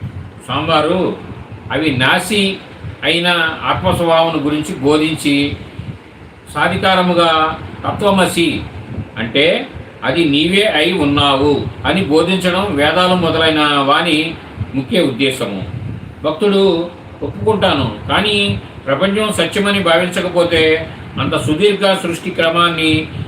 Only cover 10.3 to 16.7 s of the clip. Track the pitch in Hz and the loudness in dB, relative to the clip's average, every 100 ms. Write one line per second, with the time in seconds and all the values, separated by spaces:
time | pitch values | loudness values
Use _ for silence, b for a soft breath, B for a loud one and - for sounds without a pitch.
10.3 | 143 170 190 214 151 165 185 143 143 143 | 2 2 2 2 2 2 2 2 2 2
11.3 | 135 147 139 - - - 185 143 156 170 | 4 2 2 -2 -4 -2 0 2 2 2
12.3 | 185 180 175 202 143 151 165 180 180 165 | 2 0 0 0 0 2 2 2 2 2
13.3 | 160 160 156 151 143 135 156 170 151 160 | 2 2 4 2 2 2 2 2 0 -2
14.3 | - - - - 131 131 208 147 113 135 | -6 -14 -10 -6 -4 -2 0 0 0 -2
15.3 | 131 101 98 - - - - - - 156 | -2 -4 -6 -8 -8 -10 -10 -12 -6 -4
16.3 | 156 208 196 196 | 0 2 4 4